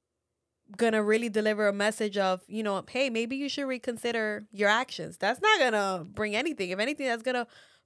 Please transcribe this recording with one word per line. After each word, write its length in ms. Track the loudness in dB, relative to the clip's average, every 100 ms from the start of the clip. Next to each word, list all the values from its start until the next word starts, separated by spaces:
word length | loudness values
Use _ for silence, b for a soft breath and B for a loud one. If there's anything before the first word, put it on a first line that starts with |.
| _ _ _ _ _ _ _ 0
gonna 260 | 2 2
really 260 | 2 2 2
deliver 380 | 0 0 2 2
a 60 |
message 440 | 2 0 0 -2 0
of, 260 | 0 0 -4
you 160 | -4
know, 220 | -2 -2 -4
"Hey, 220 | -2 0
maybe 260 | 0 -2 -4
you 120 | -4
should 180 | -4 -4
reconsider 800 | -4 -6 -4 -4 -2 -2 -4 -10
your 160 | 0 4
actions"? 480 | 4 0 -8 -12 -2
That's 220 | 0 2
not 180 | 4 4
gonna 460 | 4 4 0 -2
bring 320 | -6 -6 -2 0
anything. 340 | -2 -4 -4
If 80 | -2
anything, 280 | -2 -2 -2
that's 160 | -2
gonna 220 | -2 -2 -4 B B B